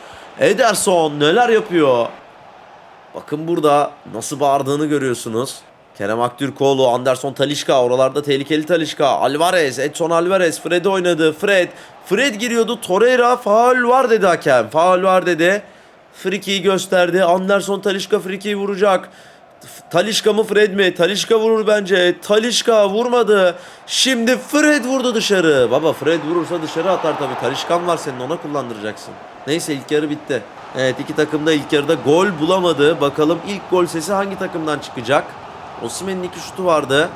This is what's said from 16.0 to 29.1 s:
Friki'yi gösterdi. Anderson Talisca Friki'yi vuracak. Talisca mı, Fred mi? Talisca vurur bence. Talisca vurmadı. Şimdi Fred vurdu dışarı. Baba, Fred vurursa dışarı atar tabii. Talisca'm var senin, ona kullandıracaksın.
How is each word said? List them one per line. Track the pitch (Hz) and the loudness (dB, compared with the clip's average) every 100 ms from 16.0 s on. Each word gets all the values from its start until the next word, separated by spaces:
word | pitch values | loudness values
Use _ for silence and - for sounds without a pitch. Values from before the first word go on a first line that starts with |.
| _ | _
Friki'yi | - 190 190 185 196 | -10 -6 -4 -4 -2
gösterdi. | 180 190 185 185 175 170 | 0 0 0 2 2 4
Anderson | 180 180 185 202 160 196 | 4 2 2 0 0 -4
Talisca | 202 196 - 208 | -2 -4 -2 -2
Friki'yi | 185 196 208 202 | -2 -8 -6 -4
vuracak. | 196 196 202 185 190 - - - - - - - - | -4 0 2 2 -2 -18 -20 -20 -20 -20 -20 -20 -4
Talisca | 165 202 214 214 | 0 0 0 0
mı, | 214 | 0
Fred | 214 202 214 | 0 2 2
mi? | 190 190 | 2 0
Talisca | 175 175 202 - 226 | 2 0 0 0 2
vurur | 220 220 208 | 2 2 2
bence. | 208 196 202 180 175 | 0 2 2 2 0
Talisca | - 208 226 214 - 220 202 | 0 0 2 0 2 2 2
vurmadı. | 202 247 247 214 214 185 175 - - - | 0 0 2 4 4 2 0 -8 -20 -8
Şimdi | - 247 254 226 254 | -2 0 2 2 0
Fred | 254 285 302 294 | 0 2 4 2
vurdu | 240 269 247 | 0 -2 0
dışarı. | 226 190 196 165 143 120 | -2 0 2 4 4 4
Baba, | 127 156 | 2 0
Fred | 135 135 165 147 | 0 0 -2 0
vurursa | 175 156 175 | -2 -2 -4
dışarı | 156 165 180 | -6 -4 -2
atar | 180 160 143 | 0 -2 -4
tabii. | 139 120 | -6 -4
Talisca'm | 127 135 - 175 175 | -4 -4 -2 -2 0
var | 165 | -4
senin, | - 127 | -4 -8
ona | 127 170 | -6 -8
kullandıracaksın. | 156 147 120 110 104 104 - | -6 -8 -8 -8 -10 -10 -14